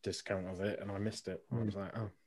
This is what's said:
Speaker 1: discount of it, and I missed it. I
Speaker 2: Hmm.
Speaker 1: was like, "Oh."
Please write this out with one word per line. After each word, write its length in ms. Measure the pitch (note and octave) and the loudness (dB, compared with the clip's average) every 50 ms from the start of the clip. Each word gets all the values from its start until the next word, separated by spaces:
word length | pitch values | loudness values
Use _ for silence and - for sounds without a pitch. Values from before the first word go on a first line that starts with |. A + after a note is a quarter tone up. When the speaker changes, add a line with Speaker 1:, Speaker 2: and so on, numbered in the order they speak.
Speaker 1:
discount 440 | - G2+ F2+ - - - G2+ F#2+ F2+ | 0 0 -2 -2 0 0 0 0 0
of 140 | F#2 F#2+ F2+ | -2 0 2
it, 180 | G2 G#2 - - | 2 2 2 2
and 100 | G2+ G2+ | -2 -2
I 60 | G2 | 0
missed 320 | G2 G#2 A2 A2 - - F#2+ | 2 2 0 0 0 -4 -4
it. 160 | F#2 - - - | -4 -4 -4 -2
I 40 | B2 | 0
Speaker 2:
Hmm. 100 | A#2 A2+ | 2 2
Speaker 1:
was 80 | G#2 F#2+ | 2 2
like, 180 | G2 G2 - - A2+ | 0 -2 -2 -2 -2
"Oh." 120 | A2 G2 - _ _ | -2 -4 -4 _ _